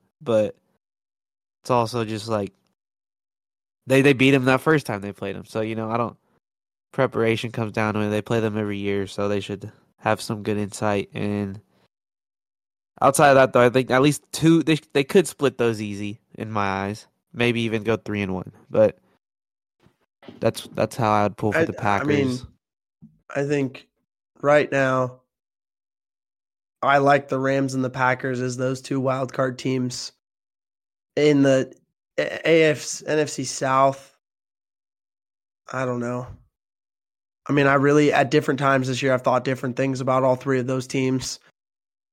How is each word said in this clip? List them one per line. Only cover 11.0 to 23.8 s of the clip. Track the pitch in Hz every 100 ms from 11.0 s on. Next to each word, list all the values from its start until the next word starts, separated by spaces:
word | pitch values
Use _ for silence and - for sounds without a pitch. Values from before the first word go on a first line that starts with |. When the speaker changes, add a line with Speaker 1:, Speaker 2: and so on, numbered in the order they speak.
| -
Speaker 1:
And | 110 104 104 101 98 - _ _ _ _ _ _ _ _ _ _ _ _ -
outside | 139 139 143
of |
that, | 135 131
though, | 123 123
I |
think | 127 123
at | 127
least | 147 139 -
two, | - 160 165
they, | 143 156 -
they | 143
could | 139 202 160
split | - 135 -
those | 117 107
easy | 104 101 104 110 _ -
in | 110
my | 110 98 95
eyes. | 98 107 - _ _
Maybe | 113 120 117
even | 113 110
go | 104 110
three | - 104
and | 98
one. | 92 - - -
But | - 104 - _ _ _ _ _ _ _ _ _ _ _ _ - -
that's, | 113 - -
that's | - 110
how | - 110
I | 104
would | 104 -
pull | 110
for | 160
Speaker 2:
I, |
Speaker 1:
the | 165 -
Speaker 2:
I | 104 101
mean, | 143 147 131
Speaker 1:
Packers. | 127 - _ _ _ _ _ - _ -
Speaker 2:
I | 139
think | 143 143 135 123